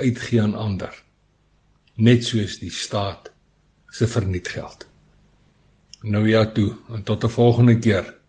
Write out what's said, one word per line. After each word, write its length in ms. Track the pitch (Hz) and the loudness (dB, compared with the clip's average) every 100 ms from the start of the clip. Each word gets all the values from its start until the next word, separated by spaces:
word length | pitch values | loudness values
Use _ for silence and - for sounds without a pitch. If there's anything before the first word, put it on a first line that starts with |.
uitgee 400 | 131 117 - 120 | -4 -4 -2 0
aan 120 | 107 | 0
ander, 400 | 101 107 95 - - _ _ _ _ _ _ _ _ _ - | -2 -4 -6 -8 -14 _ _ _ _ _ _ _ _ _ 0
net 280 | 113 123 | 4 4
soos 340 | 117 117 101 - | 2 -2 -4 -6
die 160 | 92 | -12
staat 560 | - - 107 98 - - _ _ _ _ _ _ | -10 -8 -6 -6 -8 -16 _ _ _ _ _ _
se 120 | - 110 | -4 -2
vernietgeld. 760 | - 92 90 - - 73 - - _ _ _ _ _ _ _ _ _ _ - | -2 -4 -4 -8 -10 -12 -16 -20 _ _ _ _ _ _ _ _ _ _ -14
Nou 240 | 104 104 107 | -6 0 2
ja 180 | 110 107 | 4 2
toe, 280 | - 101 - - | 0 -2 -2 -10
en 120 | 113 | -10
tot 220 | 98 104 | -6 -2
'n 40 | 117 | -2
volgende 500 | - 120 117 120 110 | 2 4 6 6 4
keer. 360 | 113 95 - - | 2 0 -2 -12